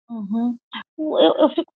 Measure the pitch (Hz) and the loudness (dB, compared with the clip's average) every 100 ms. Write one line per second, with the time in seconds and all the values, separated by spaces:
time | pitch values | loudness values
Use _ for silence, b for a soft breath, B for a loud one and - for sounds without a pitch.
0 | - 226 196 226 240 240 _ B B - | -14 -10 -4 -2 -2 -4 _ B B -8
1 | 311 277 320 - 302 - - | -2 4 4 4 2 0 -6